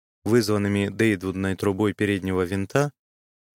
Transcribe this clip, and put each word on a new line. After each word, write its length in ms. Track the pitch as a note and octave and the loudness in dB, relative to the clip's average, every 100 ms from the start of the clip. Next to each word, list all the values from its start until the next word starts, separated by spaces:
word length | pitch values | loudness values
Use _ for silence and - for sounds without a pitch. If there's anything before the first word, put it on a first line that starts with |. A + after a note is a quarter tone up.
| _ _ | _ _
вызванными 640 | G2 A#2+ G#2 G#2+ G2+ G2+ G2+ | 2 2 4 0 2 0 0
Дейдвудной 680 | G2 A2+ G2 F#2 F#2 F#2+ F#2 | 0 0 0 -2 -4 -4 -2
трубой 380 | G2+ F#2+ G#2+ | -2 0 -2
переднего 500 | F#2 G#2 G2+ F#2 F#2 | 0 -2 0 -2 -2
винта, 480 | F2+ F#2+ G2 C#3 C#3+ - _ _ _ _ _ _ | 0 -2 -2 0 -2 -4 _ _ _ _ _ _